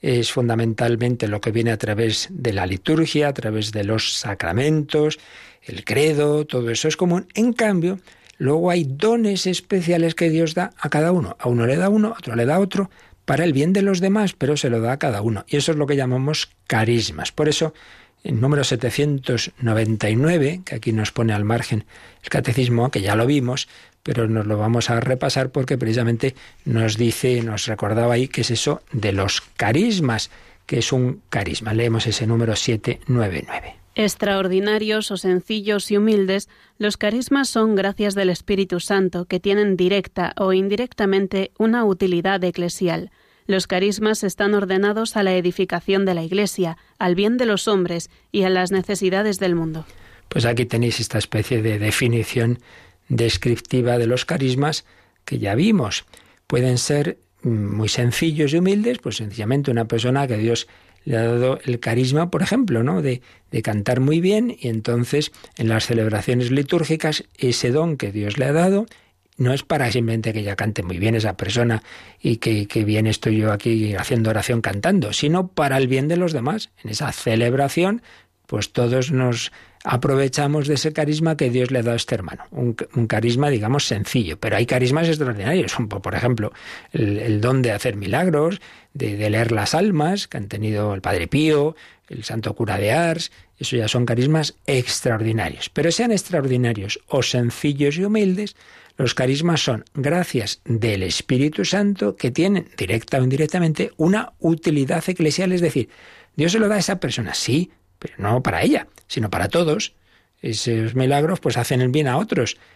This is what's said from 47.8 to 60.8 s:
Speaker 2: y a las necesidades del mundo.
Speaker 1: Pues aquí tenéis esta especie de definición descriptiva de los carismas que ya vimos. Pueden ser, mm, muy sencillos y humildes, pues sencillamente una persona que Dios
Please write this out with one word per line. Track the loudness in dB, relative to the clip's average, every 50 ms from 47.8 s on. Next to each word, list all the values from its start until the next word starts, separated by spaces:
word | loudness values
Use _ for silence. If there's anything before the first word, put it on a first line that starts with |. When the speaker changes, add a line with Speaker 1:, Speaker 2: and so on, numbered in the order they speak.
| 0 -2 -4 -6 -8 -10 _ _ _ -4
Speaker 2:
y | 0 0
a | 2 2
las | 2 2 2 2
necesidades | 0 -2 0 -2 -4 0 0 0 2 2 0 0 0 0
del | 0 0 0
mundo. | 0 -2 -4 -6 -8 -12 -14 -20 -20 -20 -20 -20 -20 -14 -4
Speaker 1:
Pues | -2 0 2
aquí | 2 2 0 0
tenéis | 0 0 0 0 0 0 -4
esta | -6 -4 -4 -4
especie | -4 -2 -2 -4 -2 0 -2 0
de | 0 0 0 0
definición | -2 -2 0 0 0 2 2 0 0 -2 -2 0 0 0 0 -2 -6 -20 -20 -20 -20 -20 _ _ _ -4
descriptiva | 0 0 2 0 0 0 0 0 -2 -2 -2 -2 0 0 2 2 2
de | 2 2 2
los | 0 0 0
carismas | -2 -2 0 0 0 0 0 0 -2 -2 -4 -10 _ _ _ _ _ _ _ -12
que | -8 -6 -4
ya | -2 0 0
vimos. | 2 4 4 4 2 2 -2 -4 -8 -10 _ -20 -20 _ _ _ _ _ -2
Pueden | 0 0 2 2 2
ser, | 0 0 0 0 0 0 -2 -4 _ _ _ _ _
mm, | -2 -2 0 0 -2 -2 -2
muy | -2 -2 0
sencillos | 0 0 0 0 2 2 0 0 2 2 0 2
y | 2 2
humildes, | 2 2 2 2 2 0 -2 -4
pues | -6 -8 -6
sencillamente | -6 -8 -8 -6 -6 -2 0 0 0 0 0
una | 0 0 0
persona | 0 -2 -2 0 0 0 0 0
que | 0 0
Dios | 0 0 0 0 0 -4 -10 -16 -20